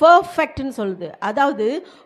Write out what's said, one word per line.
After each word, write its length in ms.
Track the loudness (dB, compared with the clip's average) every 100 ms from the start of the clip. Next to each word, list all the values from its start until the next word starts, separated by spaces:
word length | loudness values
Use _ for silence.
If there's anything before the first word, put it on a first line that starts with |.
பெர்ஃபெக்ட்னு 720 | 6 6 4 -4 -4 -6 -10 -6
சொல்லுது. 340 | -6 -8 -12 -10
அதாவது, 680 | -6 -2 -2 0 -4 -4 -10 -20